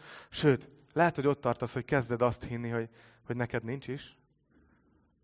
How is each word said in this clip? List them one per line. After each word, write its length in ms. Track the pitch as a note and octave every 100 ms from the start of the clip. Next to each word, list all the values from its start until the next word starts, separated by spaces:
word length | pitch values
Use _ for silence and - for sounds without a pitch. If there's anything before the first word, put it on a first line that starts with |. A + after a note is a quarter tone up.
| - - -
Sőt, 400 | - D3+ C3+ - - -
lehet, 240 | D3 E3+ -
hogy 100 | C#3
ott 140 | C#3
tartasz, 320 | B2 A#2+ A#2+
hogy 120 | B2+
kezded 380 | - C#3+ A#2 A#2+
azt 220 | A#2+ A2+
hinni, 240 | - A#2+ A#2+
hogy, 200 | A#2 A2+ - - _ -
hogy 100 | A#2+
neked 280 | A#2+ C3
nincs 240 | A#2 C3+ B2+
is. 280 | C#3 - - _ _ _ _ _ _ _ _ _ _